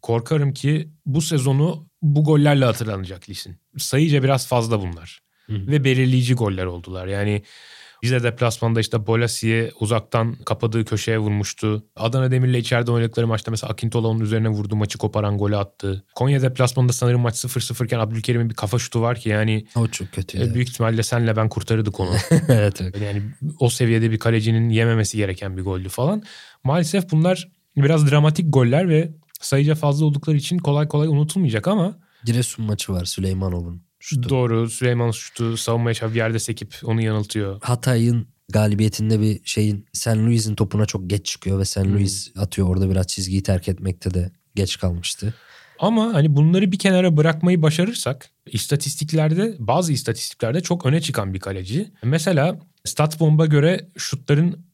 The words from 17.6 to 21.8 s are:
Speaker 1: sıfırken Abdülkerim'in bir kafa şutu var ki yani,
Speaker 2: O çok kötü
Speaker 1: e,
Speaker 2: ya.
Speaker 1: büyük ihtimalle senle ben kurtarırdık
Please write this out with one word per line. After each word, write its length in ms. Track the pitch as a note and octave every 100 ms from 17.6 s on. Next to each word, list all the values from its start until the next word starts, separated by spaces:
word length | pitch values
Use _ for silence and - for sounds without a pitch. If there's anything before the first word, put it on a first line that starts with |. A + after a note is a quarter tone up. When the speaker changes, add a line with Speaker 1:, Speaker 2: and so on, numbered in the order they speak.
Speaker 1:
sıfırken 380 | - A#2+ A#2 A#2+
Abdülkerim'in 520 | A2 A2+ G#2+ A#2 A#2
bir 40 |
kafa 240 | A2+ G#2+ B2
şutu 220 | - A#2
var 180 | A#2 A#2+
ki 80 | A2+
yani, 380 | G#2+ A2 A2 G#2+ -
Speaker 2:
O 120 | A2+
çok 240 | - G2
kötü 260 | - G2 -
Speaker 1:
e, 60 | A#2
Speaker 2:
ya. 80 |
Speaker 1:
büyük 140 | A#2+ B2
ihtimalle 340 | - A2+ A2+
senle 340 | A2 A#2+ A#2 A2
ben 120 | A2
kurtarırdık 520 | - - A2